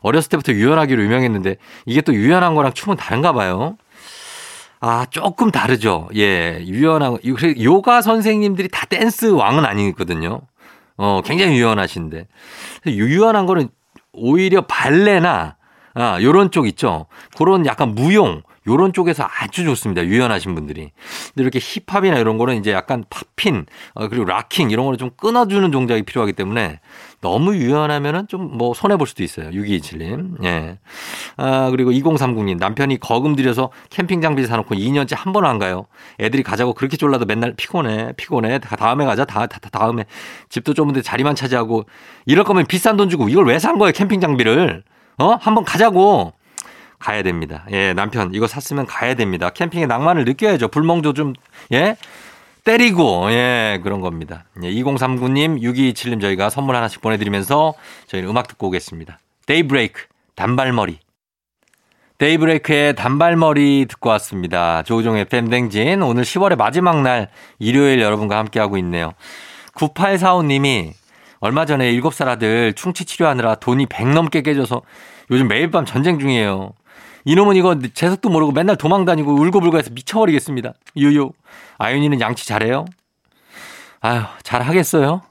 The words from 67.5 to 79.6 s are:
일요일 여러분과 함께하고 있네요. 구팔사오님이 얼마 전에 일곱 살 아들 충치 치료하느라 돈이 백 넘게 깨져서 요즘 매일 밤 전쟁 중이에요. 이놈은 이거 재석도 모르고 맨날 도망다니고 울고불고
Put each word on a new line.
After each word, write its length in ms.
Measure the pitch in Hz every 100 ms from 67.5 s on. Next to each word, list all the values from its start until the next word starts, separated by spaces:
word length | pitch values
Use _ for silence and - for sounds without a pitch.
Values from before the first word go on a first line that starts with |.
| _
일요일 420 | 110 127 143 131
여러분과 380 | 107 107 104 104
함께하고 400 | 107 117 104 98
있네요. 360 | 90 87 80 - - - - - -
구팔사오님이 1200 | - 151 156 196 190 185 180 156 139 139 120 80 78 _ _ - _
얼마 260 | 104 139 156
전에 260 | 143 127
일곱 220 | 120 156
살 160 | - 135
아들 440 | 117 113 113 117
충치 320 | 104 180 175 170
치료하느라 500 | - 165 127 117 110
돈이 320 | - 127 139
백 200 | - 123
넘게 360 | 151 165 165
깨져서 400 | 143 143 123 120 _ - - - _
요즘 160 | 127 139
매일 240 | 113 170
밤 120 | 170
전쟁 360 | 147 123 156 160
중이에요. 540 | 139 123 104 95 95 - _ - - -
이놈은 320 | - 170 208 190
이거 220 | 185 160 123
재석도 360 | - 170 190 220
모르고 220 | 160 151
맨날 240 | 143 185 196
도망다니고 600 | 151 196 180 160 147 143
울고불고 420 | 160 196